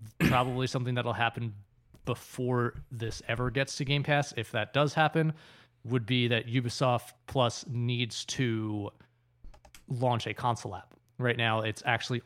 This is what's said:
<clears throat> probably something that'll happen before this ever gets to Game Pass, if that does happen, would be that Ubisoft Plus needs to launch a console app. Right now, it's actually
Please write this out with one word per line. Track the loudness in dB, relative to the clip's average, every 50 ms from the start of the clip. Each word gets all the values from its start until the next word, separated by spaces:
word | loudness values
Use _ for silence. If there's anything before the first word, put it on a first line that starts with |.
| -18
<clears throat> | -14 -2 2
probably | 4 6 6 4 4 2 0 0 -2
something | -2 -2 -2 -2 -2 -2
that'll | -2 -2 -2 0
happen | 0 0 0 0 -2 -6 -6 -6 -10 -14 -20 _ _ _ _ -20 -8 -4
before | -4 -4 -4 -6 -10 -6 -4 0 2 2 2 2 0 -2 -6 -12 -14
this | -10 -8 -6 -6 -6 -6 -4 -2
ever | -2 0 0 0
gets | 0 0 0 -2 -2
to | -4 0
Game | 0 2 2 2
Pass, | 4 2 2 2 0 -4
if | -6 -6 -4 -2
that | -2 -2 0 2
does | 2 2 4 4
happen, | 4 2 4 4 2 2 2 0 -4 -10 -20 -20 -20 -20 _ _ _ -4
would | -2 -2 0 0
be | 2 2 2 4 4
that | 2 2 2
Ubisoft | 0 0 0 0 0 -2 0 2 2 2 2 0 -6 -14 _ _
Plus | -2 2 2 2 2 2 -2 -6 -6
needs | -4 -2 -2 0 0 0 -2 -2 -4 -6 -8
to | -6 -2 0 0 0 0 0 -2 -2 -4 -4 -6 -8 -10 -14 -20 _ _ _ _ _ _ _ -20 -18 -18 -20 -20 -20 -20 -20 -10 -8
launch | -4 0 2 2 2 2 0
a | -4 -6
console | -2 0 0 0 0 -4 -8 -10
app. | -12 -14 -18 -20 -20 _ _ _ -2
Right | 0 0 2
now, | 2 2 2 2 2
it's | 0 -2 -4 -2 0
actually | 0 0 0 0 -2 -4 -4 -4